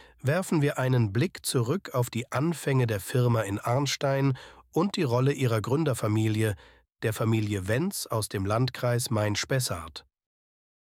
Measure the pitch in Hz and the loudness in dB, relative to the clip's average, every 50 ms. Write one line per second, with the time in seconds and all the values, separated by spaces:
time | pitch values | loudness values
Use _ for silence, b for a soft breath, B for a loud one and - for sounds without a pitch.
0 | B B B B - 131 156 185 185 - 185 156 143 143 - - 127 127 131 123 | B B B B -2 0 0 0 0 2 2 2 2 2 0 0 0 2 4 4
1 | 113 101 98 120 160 - - - - - - 127 113 117 160 202 - - - 127 | 2 2 2 0 0 0 -2 -6 -6 -2 0 0 0 0 -2 -4 -4 -4 -2 -2
2 | 120 - - 113 - - - 127 151 170 160 - - 147 135 131 123 110 107 98 | -2 -2 -4 -6 -6 -4 -2 0 0 0 -2 -2 -2 0 2 2 2 2 0 -4
3 | - - - 123 123 123 117 113 104 98 98 - - 117 123 139 143 131 - - | -4 -2 0 2 4 4 4 2 0 -2 -4 -4 -2 0 0 0 0 -2 -2 -2
4 | 147 139 135 135 139 139 131 B B B B B B _ - 156 185 202 - 202 | 0 0 2 2 2 2 0 B B B B B B _ -2 0 0 0 0 -2
5 | 160 123 117 123 131 139 143 139 131 113 113 110 101 117 135 156 160 143 120 - | 0 2 2 2 2 2 2 2 0 0 0 0 0 0 0 2 2 0 0 0
6 | - 107 107 110 110 110 107 107 110 107 101 B B B B B B B _ _ | 0 0 2 2 2 2 2 2 0 0 -2 B B B B B B B _ _
7 | - 113 - - 117 110 117 113 104 101 104 98 90 101 110 135 175 202 - - | -4 -4 -2 0 0 2 2 2 2 0 -2 -4 -2 0 0 0 0 -2 -4 -6
8 | - - 120 110 104 - - 101 95 98 107 117 131 127 - - 127 120 120 120 | -6 -4 -4 -4 -4 -4 -4 -4 -2 0 0 0 0 0 -2 -2 -2 0 0 0
9 | 123 - 117 107 107 104 104 - - - 139 131 127 - 95 85 80 82 - - | 0 0 0 0 0 0 0 -2 -2 -2 -2 -2 0 -2 -6 -8 -10 -12 -16 -20
10 | - _ _ _ _ _ _ _ _ _ _ _ _ _ _ _ _ _ _ | -20 _ _ _ _ _ _ _ _ _ _ _ _ _ _ _ _ _ _